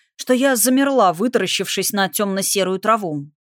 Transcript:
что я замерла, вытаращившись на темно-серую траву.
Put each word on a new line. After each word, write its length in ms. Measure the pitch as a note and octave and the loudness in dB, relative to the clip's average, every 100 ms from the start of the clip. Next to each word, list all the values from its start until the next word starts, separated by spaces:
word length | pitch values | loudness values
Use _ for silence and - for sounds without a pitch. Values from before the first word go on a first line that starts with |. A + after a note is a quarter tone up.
| _ - | _ -8
что 160 | - | 0
я 240 | B3 C#4 B3+ | 2 2 2
замерла, 560 | B3 B3+ C#4 C4+ F#3 | 2 2 2 4 4
вытаращившись 800 | E3 A#3+ A3+ F#3 - F#3 - F3+ | 2 0 0 -2 -4 -4 -4 -4
на 160 | G3+ F#3+ | -2 -2
темно-серую 720 | - G3+ F#3+ G3 G3+ F#3 F#3+ | -2 -4 -4 -2 -2 -2 -2
траву. 520 | G#3 A3 F#3 D3+ C#3+ _ _ | 0 0 -2 -6 -10 _ _